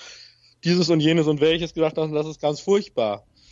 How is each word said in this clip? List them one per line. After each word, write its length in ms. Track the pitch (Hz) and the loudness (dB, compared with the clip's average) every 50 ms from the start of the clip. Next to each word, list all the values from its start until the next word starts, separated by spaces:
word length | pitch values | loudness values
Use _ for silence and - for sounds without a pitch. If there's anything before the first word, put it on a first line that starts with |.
| - - - - - - _ _ _ _ _ _ - | -20 -20 -20 -20 -20 -20 _ _ _ _ _ _ 0
dieses 260 | 165 175 180 170 156 | 0 2 2 2 2
und 100 | 170 160 | 2 2
jenes 260 | 147 156 165 170 156 | 2 2 2 2 2
und 140 | 151 151 143 | 2 2 2
welches 340 | 147 160 165 165 170 160 - | 2 2 2 0 -4 -6 -4
gesagt 240 | 165 156 156 156 160 | -2 -2 -2 -2 -4
und 140 | 156 156 151 | -4 -4 -4
das 120 | 151 151 | -4 -6
ist 160 | 156 151 - | -6 -8 -4
ganz 180 | - 147 147 147 | -4 -4 -4 -4
furchtbar. 640 | - 185 196 202 202 - _ 123 113 107 104 101 - _ _ _ _ _ | 0 0 0 0 0 -4 _ -4 -2 -2 -4 -6 -10 _ _ _ _ _